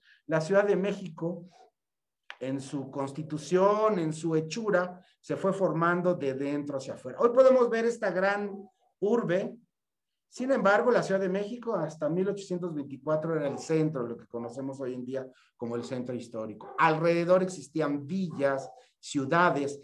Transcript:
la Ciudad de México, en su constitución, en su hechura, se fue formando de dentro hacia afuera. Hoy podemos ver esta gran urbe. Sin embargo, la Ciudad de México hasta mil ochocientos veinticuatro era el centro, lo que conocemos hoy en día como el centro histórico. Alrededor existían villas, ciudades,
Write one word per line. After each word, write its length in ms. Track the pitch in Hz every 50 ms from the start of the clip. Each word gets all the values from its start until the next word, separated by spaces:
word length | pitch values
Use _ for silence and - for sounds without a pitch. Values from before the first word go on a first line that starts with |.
| _ _ _ _ _
la 140 | - 160 156
Ciudad 260 | 156 160 196 196 208
de 100 | 208 196
México, 720 | 180 190 202 202 - 185 160 - - 160 170 190 170 - - _ - - _ _ _ _ _ _ _ _ _ _ _ _ - - -
en 200 | 123 135 139 139
su 300 | 135 - 151 139 131 -
constitución, 1080 | - 143 139 139 - 160 156 - 151 - - - 180 180 190 202 208 214 220 214 202 175
en 140 | 160 156
su 220 | 151 - 170 165 160
hechura, 640 | 156 156 - - 233 220 202 180 180 180 185 - - - _ _ _
se 160 | - - 190
fue 160 | - - 196
formando 640 | 190 196 190 170 160 160 170 170 175 180 175 180 175
de 200 | - 139 135 131
dentro 440 | 135 143 139 147 147 143 143 139 131
hacia 160 | - - -
afuera. 240 | - - 127 - -
Hoy 100 | 226 240
podemos 380 | 240 262 262 262 254 254 240 -
ver 160 | 226 226 226
esta 260 | 233 233 - 220 190
gran 460 | 170 185 190 196 202 208 208 196 196 202 - - _ _ _ _ _ -
urbe. 560 | 185 208 233 233 190 160 175 190 240 - - - _ _ _ _ _ _ _ _ _ _ _ _ _ _
Sin 220 | - - 247 269
embargo, 400 | 269 220 185 196 208 233 240 254
la 120 | 226 180
Ciudad 180 | 165 170 190 190
de 80 | 196 180
México 460 | 185 202 202 208 247 240 - 233 214
hasta 340 | 175 156 156 - - 156 147
mil 200 | 165 180 190 202
ochocientos 460 | 196 - - - 180 175 180 170 151
veinticuatro 640 | 147 131 - 135 127 - 156 156 156 160 165 165
era 100 | 151 143
el 120 | 135 123 117
centro, 440 | - - 160 156 156 151 156 131
lo 140 | 117 117 113
que 100 | - -
conocemos 540 | _ - 117 117 117 117 135 135 135 135 135
hoy 140 | 135 123 127
en 100 | 127 123
día 240 | 123 131 127 131 - - _ _ _ _
como 200 | - 120 113 117
el 80 | 120 117
centro 300 | - 131 123 120 131 123
histórico. 600 | 117 - - - 110 110 107 104 107 - - - -
Alrededor 640 | 160 160 156 156 165 170 170 170 170 175 185 185
existían 640 | 190 185 - 139 - - - 156 151 143 143 143 143
villas, 640 | 139 185 196 185 156 - 135 139 139 139 131 - - - - - _ _ _
ciudades, 800 | - - - 143 131 - 165 170 180 170 147 143 143 143 - -